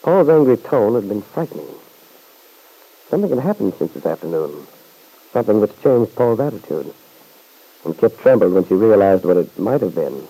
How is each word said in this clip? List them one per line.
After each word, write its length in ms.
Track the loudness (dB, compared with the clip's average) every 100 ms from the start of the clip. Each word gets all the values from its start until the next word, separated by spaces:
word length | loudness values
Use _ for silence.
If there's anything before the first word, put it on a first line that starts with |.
Paul's 260 | 2 2 4
angry 280 | 4 4 2
tone 380 | 0 0 2
had 140 | 0 -2
been 120 | -8
frightening. 460 | -8 -8 -8 -10 -16 -20 -20 _ _ _ _ _ _ _ _ _ _ _ _
Something 200 | -4 -2
had 100 | -2
happened 340 | -2 -2 -4 -4
since 160 | -8
this 140 | -6 -6
afternoon, 640 | -6 -6 -6 -6 -10 -20 -20 _ _ _ _ _
something 280 | -4 0 0
which 220 | 0 0
changed 320 | 0 2 0
Paul's 240 | -2 -2 0
attitude, 560 | -4 -6 -10 -10 -10 -18 _ _ _ _ _ _ _ _
and 140 | -10 -2
Kit 180 | -2 2
trembled 320 | 2 4 4
when 120 | 2 2
she 60 |
realized 500 | 2 4 4 4 2
what 120 | 2 0
it 220 | 0 -4
might 220 | -2 -2
have 160 | -2 -4
been. 320 | -6 -8